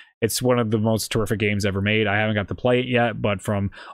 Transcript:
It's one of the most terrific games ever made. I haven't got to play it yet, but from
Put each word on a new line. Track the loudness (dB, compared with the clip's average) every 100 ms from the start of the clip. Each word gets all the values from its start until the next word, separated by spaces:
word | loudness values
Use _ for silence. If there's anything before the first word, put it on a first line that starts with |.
| -20 -4
It's | -2 0
one | 2 2
of | 2
the | 2
most | 2 0 0
terrific | -2 -2 0
games | 0 0
ever | -2 0
made. | 0 2 2
I | 2
haven't | 0
got | 0 -4
to |
play | -2 0 2
it | 2
yet, | 0 0 0
but | -2 -2
from | -2 -2 -2 -6 -16